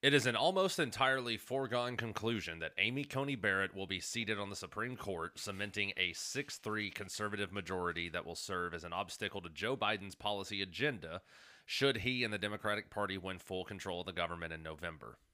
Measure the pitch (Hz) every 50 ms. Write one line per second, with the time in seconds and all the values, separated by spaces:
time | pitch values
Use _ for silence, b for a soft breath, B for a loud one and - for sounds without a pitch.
0 | - 139 143 143 113 123 117 107 120 165 190 190 190 190 - - 165 123 101 -
1 | 135 131 131 135 123 120 113 101 - - 127 135 135 120 113 123 120 123 123 113
2 | 117 113 101 - 107 113 117 107 87 - 82 82 80 78 - - 95 110 123 139
3 | 143 143 - 131 139 139 139 117 92 104 95 95 98 92 - 98 95 87 95 90
4 | - - - 117 113 101 110 101 101 98 101 - - 92 - 104 113 123 127 -
5 | - 104 95 82 82 87 - - - - 98 95 101 104 - 104 101 98 - -
6 | 92 87 82 - - - - 131 135 - - - - 110 107 107 107 98 - -
7 | 104 95 - - 107 104 101 101 101 92 95 101 92 82 95 90 90 87 85 85
8 | 85 85 80 90 - - 85 - - - 98 90 90 87 82 85 80 87 85 92
9 | 101 87 - - 110 98 - 98 87 87 78 78 95 113 135 123 110 104 110 101
10 | 98 98 92 _ - 104 104 101 98 - 107 98 98 92 85 - 123 151 131 101
11 | 80 80 80 95 - B B B B B B B B B - - 135 139 135 110
12 | 95 127 127 123 123 110 107 101 101 104 104 104 - 107 104 107 - - - 104
13 | 104 98 95 95 87 95 92 90 - - 95 92 90 - 104 95 - 98 90 87
14 | 90 92 87 85 87 82 85 85 82 82 82 80 80 80 80 73 85 85 80 73
15 | - 57 62 - _ _